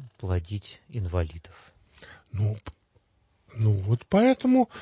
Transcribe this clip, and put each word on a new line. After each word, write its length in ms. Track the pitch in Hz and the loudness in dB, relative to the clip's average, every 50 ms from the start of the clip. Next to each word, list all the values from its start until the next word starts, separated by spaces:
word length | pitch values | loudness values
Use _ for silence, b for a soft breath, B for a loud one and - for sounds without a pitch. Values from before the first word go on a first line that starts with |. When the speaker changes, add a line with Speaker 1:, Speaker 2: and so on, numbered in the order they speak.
| 135 117 _ | -20 -20 _
Speaker 1:
плодить 640 | _ - 92 90 87 82 - 101 101 - - - - _ _ | _ -4 -2 -2 -2 -2 -4 -10 -10 -10 -12 -20 -20 _ _
инвалидов? 840 | - 117 95 87 87 90 82 80 80 82 - - - - - - _ _ _ B B B B B B B B _ - | -8 -6 -6 -2 -2 -2 -2 -2 -6 -16 -20 -20 -20 -20 -20 -20 _ _ _ B B B B B B B B _ -4
Speaker 2:
Ну, 220 | 95 107 104 110 | -2 -2 -2 -2
п-, 160 | 107 - - - _ _ _ _ _ _ _ _ _ _ _ _ _ _ _ - | -6 -12 -18 -20 _ _ _ _ _ _ _ _ _ _ _ _ _ _ _ -6
ну 160 | 110 110 107 | 0 2 2
вот 340 | 104 98 95 101 117 123 - | 2 0 0 -2 -2 -4 -2
поэтому 640 | _ - 196 233 262 262 - - 254 254 262 240 B B B | _ 2 4 4 4 2 2 2 2 4 4 2 B B B